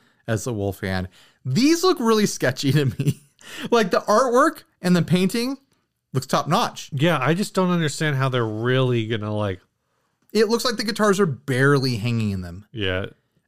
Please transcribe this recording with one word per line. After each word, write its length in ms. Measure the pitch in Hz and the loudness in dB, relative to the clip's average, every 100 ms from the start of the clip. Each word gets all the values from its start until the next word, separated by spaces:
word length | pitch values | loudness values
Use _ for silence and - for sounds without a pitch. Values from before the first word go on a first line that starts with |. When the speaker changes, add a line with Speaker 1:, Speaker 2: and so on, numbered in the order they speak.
| _ _ - | _ _ -6
Speaker 1:
as 160 | 110 | -4
the 100 | 127 | -4
wolf 280 | 110 101 95 | -4 -4 -4
hand. 260 | 98 92 90 _ _ _ 131 | -4 -4 -6 _ _ _ -4
These 380 | 131 277 339 | 2 4 4
look 160 | 370 320 | 2 2
really 260 | 226 220 202 | 2 2 2
sketchy 460 | - 139 131 139 | 0 -2 0 0
to 120 | 147 135 | 2 2
me. 360 | - 143 - _ | 0 -2 -2 _
<laughs> 60 | _ - - 277 | _ -20 -10 0
Like, 180 | 233 196 | 2 2
the 120 | - | 0
artwork 640 | - 214 262 240 311 - - _ | 2 2 4 4 2 0 -18 _
and 120 | 180 180 | 0 2
the 60 | |
painting 560 | 175 180 190 233 247 277 _ _ _ _ _ | 2 2 2 -2 -4 -6 _ _ _ _ _
looks 140 | 131 - | -6 -2
top 200 | 147 139 | -2 0
notch. 440 | 185 233 - - | 0 0 -6 -10
Speaker 2:
Yeah, 240 | 139 165 156 | -2 0 2
I 140 | 127 | 0
just 220 | 170 202 - | 0 -2 0
don't 160 | 180 | 0
understand 440 | 175 156 - 156 135 | 0 -2 -2 -2 0
how 140 | 131 | 0
they're 160 | 127 113 | 0 -2
really 640 | 107 120 131 127 120 110 | -2 0 2 2 0 -2
gonna, 280 | 113 107 107 | -4 -4 -4
like, 240 | 104 92 _ _ _ _ _ _ _ | -4 -6 _ _ _ _ _ _ _
Speaker 1:
It 160 | 208 214 | 0 0
looks 160 | 233 | 0
like 120 | 254 226 | -4 -4
the 60 | |
guitars 360 | 220 - 208 196 | -6 0 0 2
are 60 | 190 | 0
barely 720 | 127 - 127 139 143 131 117 | -2 -4 2 4 2 0 -2
hanging 340 | 117 117 107 | -2 0 -2
in 120 | 95 | -4
them. 260 | 90 87 - | -8 -14 -14
Speaker 2:
Yeah. 360 | 113 95 92 101 _ _ _ | -6 -2 -2 -6 _ _ _